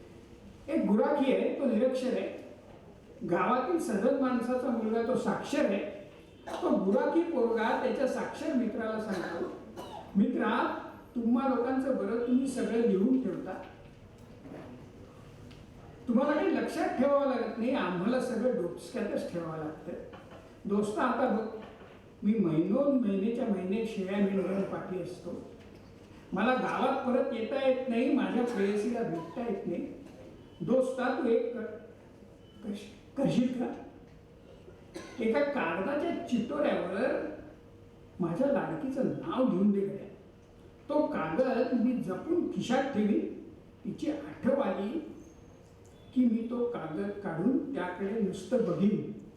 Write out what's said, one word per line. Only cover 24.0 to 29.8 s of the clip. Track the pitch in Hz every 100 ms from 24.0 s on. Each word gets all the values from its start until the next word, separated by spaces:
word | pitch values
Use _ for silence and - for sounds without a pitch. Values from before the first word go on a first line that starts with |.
| 185 202
मेंढ्यांपाठी | 196 196 175 196 190 185 - 180
असतो, | 165 - 175 156 - - - - - - - - -
मला | 180 233
गावात | 254 190 - 254 269 247
परत | 214 -
येता | 220 220 262 262
येत | 254 240
नाही, | 233 294
माझ्या | 311 - -
प्रेयसीला | 240 196 196 208 240 226
भेटता | 170 170 - 247
येत | 233 196 175
नाही. | -